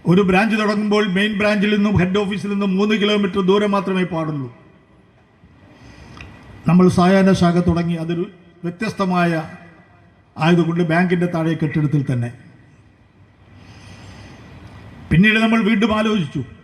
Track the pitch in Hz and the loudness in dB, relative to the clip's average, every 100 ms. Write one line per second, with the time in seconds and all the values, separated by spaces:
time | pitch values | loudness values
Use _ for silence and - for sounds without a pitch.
0 | 160 180 196 185 220 220 214 208 208 208 | 2 2 4 2 0 0 -2 -2 0 0
1 | 208 185 208 208 208 208 208 208 208 185 | 0 -2 -2 -2 -2 0 0 0 0 0
2 | 180 190 196 202 196 202 202 185 208 214 | 0 -2 -2 -6 -6 -4 -2 0 0 0
3 | 202 208 196 196 180 202 208 202 185 190 | 0 0 -2 -2 0 2 2 -2 -2 -4
4 | 180 170 156 151 127 - - - _ _ | -4 -4 -6 -6 -10 -14 -20 -20 _ _
5 | _ _ _ _ - - - - - - | _ _ _ _ -20 -20 -20 -20 -20 -20
6 | - - - - - - - 175 180 175 | -20 -20 -20 -20 -20 -6 2 4 4 4
7 | 180 196 190 190 175 175 175 170 170 170 | 4 4 4 4 2 2 0 0 -2 -4
8 | 160 170 202 - - - 170 175 220 - | -4 -6 -6 -10 -20 -12 -10 -8 -8 -4
9 | 190 180 170 160 156 - - - - _ | -2 0 0 -2 -6 -16 -20 -20 -20 _
10 | - _ _ - 156 170 165 170 165 165 | -20 _ _ -2 2 2 2 -2 0 0
11 | 180 180 175 165 160 160 156 156 151 147 | 0 0 -2 -2 -2 -2 -2 -2 0 0
12 | 135 127 120 - - - - _ _ _ | -2 -4 -4 -10 -20 -20 -20 _ _ _
13 | _ _ - _ _ - - - - - | _ _ -20 _ _ -20 -20 -20 -20 -20
14 | - - - - - - - - - - | -20 -20 -20 -20 -20 -20 -20 -20 -20 -20
15 | - 156 214 220 220 226 202 226 214 214 | -2 4 4 4 2 2 2 2 2 0
16 | 220 214 143 151 120 - | 0 -2 -2 -6 -10 -14